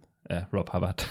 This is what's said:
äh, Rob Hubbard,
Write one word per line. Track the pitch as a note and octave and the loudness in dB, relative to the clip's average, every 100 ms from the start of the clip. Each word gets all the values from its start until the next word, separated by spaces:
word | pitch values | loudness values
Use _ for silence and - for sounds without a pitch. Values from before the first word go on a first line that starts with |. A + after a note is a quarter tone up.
| - _ - | -16 _ -4
äh, | F2 F#2 | -4 0
Rob | G2 E2+ | 0 2
Hubbard, | F#2 F2+ F#2+ - | 2 2 0 2